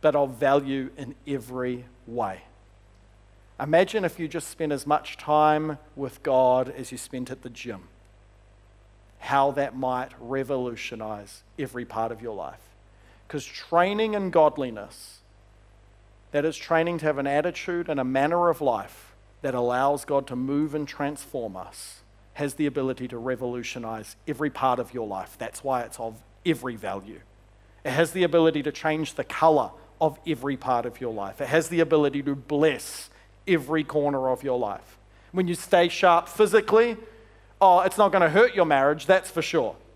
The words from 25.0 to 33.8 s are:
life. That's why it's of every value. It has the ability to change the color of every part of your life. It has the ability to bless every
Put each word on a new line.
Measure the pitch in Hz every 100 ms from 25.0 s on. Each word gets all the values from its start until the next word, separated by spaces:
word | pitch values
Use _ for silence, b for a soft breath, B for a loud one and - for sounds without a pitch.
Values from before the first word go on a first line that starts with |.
| 110
life. | 95 90 -
That's | 113 -
why | 139 127
it's | 117 -
of | 117 113 _ _ 180
every | 156 127 113
value. | 98 98 98 - - _ _ _ b b
It | -
has | 127 165
the | 185
ability | 175 165 160 151
to | 143
change | - 160 156 156
the | -
color | 135 - 160 156 113 - B _
of | 160 147 -
every | 143 135 131
part | 131 123 123
of | 117
your | 123
life. | 110 98 -
It | 135
has | 156 156
the | 170
ability | 160 156 147 139
to | 139
bless | 139 127 147 156 127 - - - b b b -
every | 170 135 160